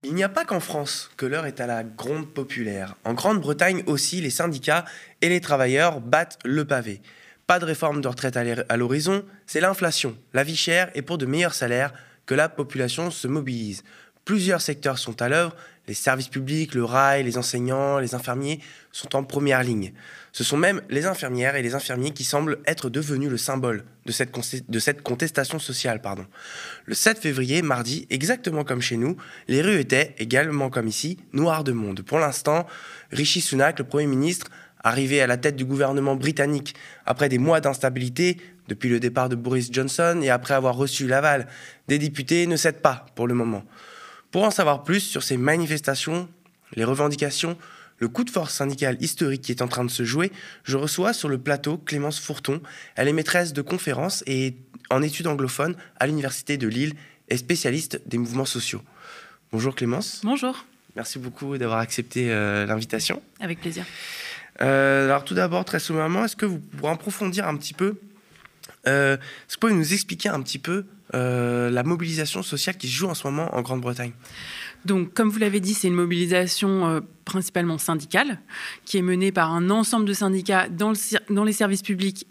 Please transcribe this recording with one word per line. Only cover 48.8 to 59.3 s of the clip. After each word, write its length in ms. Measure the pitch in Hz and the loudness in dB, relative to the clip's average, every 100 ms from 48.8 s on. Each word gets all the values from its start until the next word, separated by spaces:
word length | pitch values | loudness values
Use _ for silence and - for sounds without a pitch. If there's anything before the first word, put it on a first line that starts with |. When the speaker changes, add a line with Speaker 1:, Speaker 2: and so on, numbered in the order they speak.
| 139 120 | 0 0
Speaker 1:
historique 400 | 160 - 151 135 | -2 0 0 0
qui 120 | 131 | -4
est 100 | 123 | -2
en 60 | 123 | -2
train 160 | - | 0
de 60 | 123 | -2
se 140 | 123 | -2
jouer, 260 | 117 135 185 190 - - | -2 0 0 -4 -18 -14
je 120 | - 135 | -2 0
reçois 380 | 151 160 196 | 0 0 0
sur 160 | 226 151 | 0 -2
le 80 | 131 | -2
plateau 400 | 123 143 147 156 | 0 0 0 -4
Clémence 420 | - 147 147 147 | -4 -2 -2 -4
Fourton. 400 | - 147 - 147 - - - - | -6 -6 -4 -4 -6 -18 -12 0
Elle 120 | 135 | 2
est 60 | |
maîtresse 400 | 160 156 180 170 | 2 2 0 0
de 80 | 143 | -4
conférences 600 | 135 180 - 127 170 - - | -4 -4 -2 -2 -2 -4 -2
et 280 | 131 131 127 - - - | 0 0 -4 -16 -20 0
en 100 | 131 | 2
études 280 | 151 151 170 | 2 0 -2
anglophones 480 | 143 131 - 151 175 - - | 0 -2 0 -2 -2 -12 -2
à 80 | 135 | 0
l'Université 520 | 151 135 131 - 143 | 2 -2 -6 -2 0
de 100 | 113 | 0
Lille 240 | 117 147 147 - _ - | 0 -2 -4 -16 _ -2
et 80 | 123 | -2
spécialiste 640 | 123 170 127 143 160 147 | 0 0 2 0 -4 -8
des 140 | - 117 | -4 -2
mouvements 260 | 120 120 | 0 -2
sociaux. 380 | 135 123 - 104 - - - - - | -2 -2 -4 -6 -12 -20 -20 -20 -20